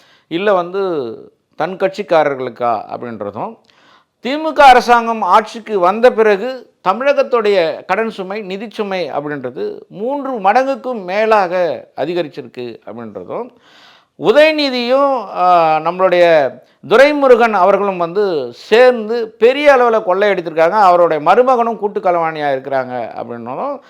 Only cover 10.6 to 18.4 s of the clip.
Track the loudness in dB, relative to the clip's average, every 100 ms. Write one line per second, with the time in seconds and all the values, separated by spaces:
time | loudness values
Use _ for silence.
10.6 | 0 -4 -8 -8 -6 -2 2 2 2 -2
11.6 | -2 -4 -10 -8 -4 -4 -6 -10 -16 -14
12.6 | -14 -14 -16 -14 -14 -14 -12 -12 -12 _
13.6 | _ _ _ _ _ -4 0 4 4 2
14.6 | -2 -4 0 0 2 -2 -6 0 4 4
15.6 | 4 0 -2 0 2 4 6 4 2 -4
16.6 | _ _ 2 6 6 4 2 4 4 2
17.6 | 2 2 0 -4 -4 -2 -2 -2